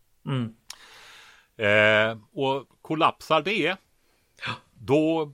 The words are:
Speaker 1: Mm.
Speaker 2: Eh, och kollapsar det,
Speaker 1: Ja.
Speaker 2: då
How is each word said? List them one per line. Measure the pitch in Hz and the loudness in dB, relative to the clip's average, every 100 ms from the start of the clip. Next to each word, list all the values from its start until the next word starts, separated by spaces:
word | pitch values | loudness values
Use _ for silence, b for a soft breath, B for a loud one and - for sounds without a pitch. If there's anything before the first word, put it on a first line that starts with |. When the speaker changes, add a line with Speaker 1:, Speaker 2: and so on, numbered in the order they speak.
| _ _ 147 | _ _ -8
Speaker 1:
Mm. | 135 113 - _ B B B B B B B B - | -6 -6 -12 _ B B B B B B B B -4
Speaker 2:
Eh, | 104 107 107 107 110 110 _ | 2 4 4 4 0 -4 _
och | 156 135 135 117 _ | -6 -4 -4 -8 _
kollapsar | - 160 151 - - 160 | -8 0 0 -2 -2 0
det, | 165 214 151 190 _ _ _ _ _ - B | 0 -4 -4 -6 _ _ _ _ _ -16 B
Speaker 1:
Ja. | B B | B B
Speaker 2:
då | _ 113 147 156 160 147 | _ 0 2 2 -2 -6